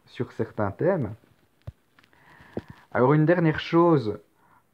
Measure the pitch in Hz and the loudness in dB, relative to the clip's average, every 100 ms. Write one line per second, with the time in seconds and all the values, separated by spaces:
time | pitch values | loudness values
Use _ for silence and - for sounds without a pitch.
0 | _ - 123 - 110 - 104 95 151 190 | _ -12 -12 -8 -8 -6 -6 -4 -4 -2
1 | 107 110 _ _ _ _ - - _ _ | -4 -10 _ _ _ _ -20 -20 _ _
2 | _ _ _ - - - - - _ - | _ _ _ -20 -16 -16 -16 -20 _ 0
3 | 127 156 156 180 160 147 - 170 170 156 | 2 4 2 2 2 -2 -2 2 4 2
4 | 110 - _ _ _ _ _ | 0 -8 _ _ _ _ _